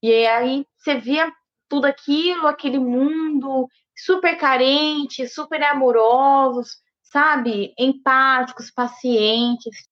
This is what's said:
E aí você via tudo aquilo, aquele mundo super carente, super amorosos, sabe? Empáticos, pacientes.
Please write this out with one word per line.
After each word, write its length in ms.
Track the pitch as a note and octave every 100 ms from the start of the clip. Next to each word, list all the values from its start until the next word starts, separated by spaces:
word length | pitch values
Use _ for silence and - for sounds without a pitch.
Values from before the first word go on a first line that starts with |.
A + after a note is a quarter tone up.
E 240 | A3+ A3+ A3+
aí 380 | A#3 B3 C4+ C#4 _
você 200 | - C4+
via 340 | A3 D4+ D#4+ - _ _ _
tudo 160 | C#4+
aquilo, 640 | C#4 C#4 - D4 F4 F4 D4+
aquele 320 | D4 C#4+ C4+
mundo 880 | B3+ B3 C#4 D#4+ D#4 D4 C4+ C4 B3+ _ _ -
super 400 | - F#4 F4 D#4+
carente, 920 | D4 C4 C4 C#4+ D4+ D4+ C#4+ - B3
super 340 | - D4+ D#4
amorosos, 1160 | D4 C#4+ C4 A3+ A3 B3 C#4 C#4 C4+ B3 A#3+ - _ _
sabe? 680 | _ C#4+ D#4 C#4+ A#3+ G#3 G3 -
Empáticos, 960 | C4 C4+ C#4 C4 C4+ B3+ B3 - A#3+
pacientes. 1160 | - A#3+ - B3+ A#3 G#3+ A3+ A#3+ A#3+ A#3 G#3+ _